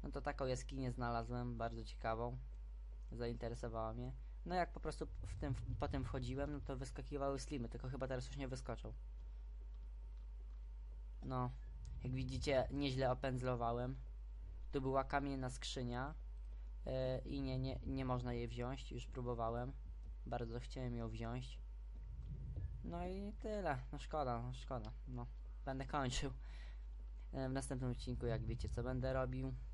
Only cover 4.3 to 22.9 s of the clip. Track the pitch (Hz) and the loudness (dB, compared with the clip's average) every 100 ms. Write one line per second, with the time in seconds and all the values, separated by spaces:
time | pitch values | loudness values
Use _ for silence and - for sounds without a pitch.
4.3 | - - 180 170 - 156 147 151 - - | -6 0 2 2 0 -2 -2 -2 -2 -4
5.3 | - 147 127 - - 143 143 127 135 123 | -2 0 0 0 0 2 2 2 0 0
6.3 | 131 143 147 127 135 135 - 135 147 139 | 2 0 0 -2 -2 -2 -4 -2 2 2
7.3 | 139 - - 120 120 127 123 131 127 123 | 2 0 0 0 -2 -2 0 2 0 0
8.3 | 131 135 123 - 117 110 - - - - | 0 0 0 -2 -2 -4 -6 -6 -8 -6
9.3 | - - - - - - - - - - | -6 -6 -6 -6 -6 -6 -6 -6 -6 -6
10.3 | - - - - - - - - - 135 | -6 -6 -6 -6 -6 -6 -6 -8 -6 -2
11.3 | 127 123 127 - - - - 127 127 127 | 2 2 0 -6 -8 -6 -4 0 0 0
12.3 | 131 - 135 127 139 143 127 131 123 139 | 2 6 6 6 4 4 6 4 6 4
13.3 | 127 127 123 117 120 123 131 - - - | 2 4 4 4 4 2 0 -4 -6 -8
14.3 | - - - - 143 135 135 135 143 139 | -6 -6 -6 0 2 6 6 6 4 4
15.3 | 135 127 127 - - 120 120 139 156 - | 2 0 0 -2 0 0 0 -2 -4 -6
16.3 | - - - - - - 131 131 131 131 | -6 -6 -6 -6 -4 0 2 4 2 0
17.3 | 139 135 131 131 131 - 135 131 127 123 | 0 2 2 2 0 0 2 4 4 2
18.3 | 120 117 117 123 135 - 123 - 131 120 | 2 0 0 0 0 -4 -4 -4 -2 0
19.3 | 117 113 117 123 135 - - - - - | 2 2 2 0 -2 -6 -8 -6 -6 -2
20.3 | 120 117 117 123 - 123 120 113 113 117 | 0 0 -2 -2 -2 0 2 0 0 0
21.3 | 123 127 - - - - - - - - | 0 -2 -6 -6 -6 -6 -6 -6 -4 -4
22.3 | - - - - - - | -2 -2 -2 -2 -2 -2